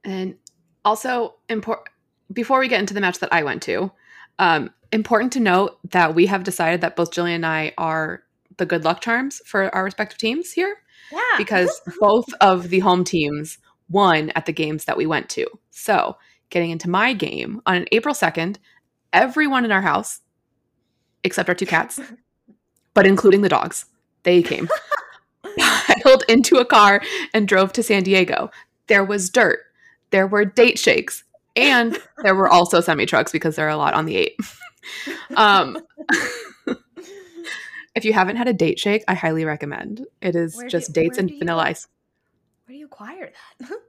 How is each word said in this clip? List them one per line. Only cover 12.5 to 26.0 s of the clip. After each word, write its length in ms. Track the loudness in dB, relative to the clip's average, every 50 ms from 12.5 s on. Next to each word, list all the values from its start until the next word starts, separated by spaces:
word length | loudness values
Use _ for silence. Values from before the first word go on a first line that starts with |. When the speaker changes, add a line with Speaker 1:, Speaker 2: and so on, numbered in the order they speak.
| 4 2 0 0
Speaker 1:
the 120 | 0 2
home 220 | 4 4 2 2
teams 560 | 2 0 0 -2 -2 -2 -4 -6 -8 -12 -14 _ _ _ _ _ _ _
won 420 | 0 2 4 4 4 2 0 -2 -4
at 100 | -4 -4
the 60 | -4
games 320 | -4 -4 -4 -4 -4 -6 -6
that 120 | -4 -4
we 100 | -2 -2
went 220 | -2 -2 -4 -4 -6
to. 160 | -6 -6 -6 -8 -8 _ _ _
So, 480 | _ -10 -4 0 0 0 0 -2 -6 _ _ _ _ _ _ _
getting 200 | -2 -2 -2 -2
into 180 | -4 -6 -4 -2
my 260 | 0 0 0 0 0
game, 480 | -2 -6 -6 -6 -8 -8 -10 -10 -6 _
on 200 | 0 0 0 0 0
April 240 | -2 0 0 -2 -2
second, 460 | 0 -2 -2 -2 -2 -6 -6 -6 -10 _ _ _ _ _ _ _ _ _ _
everyone 520 | 2 2 2 2 0 -2 0 0 0 0 0
in 80 | 0
our 100 | 0 0
house, 380 | 0 0 -2 -2 -4 -6 -14 -14 _ _ _ _ _ _ _ _ _ _ _ _ _ _ _ _ _ _ _ _ -6
except 240 | -4 -4 -2 -2 -2
our 60 | -2
two 120 | -4 -2
cats, 320 | -2 0 -2 -2 -2 -8 -14 -14
Speaker 2:
<laughs> 920 | -16 -20 _ _ _ _ _ _ _ _ _ _ _ _ _ _ _ _
Speaker 1:
but 120 | 4 6
including 340 | 6 4 6 6 6 6 6
the 80 | 4 2
dogs, 380 | 0 0 -2 -4 -8 -12 -14 _ _ _ _ _ _ _
they 200 | _ 4 4 4
came, 260 | 4 2 -4 -6 -4 -4 -6 -6 -4 -6 -6 -6 -6 -18 -20 -20
<laughs> 400 | _ _ _ _ -18 -12 -4 0
piled 680 | 0 2 2 0 2 0 0 4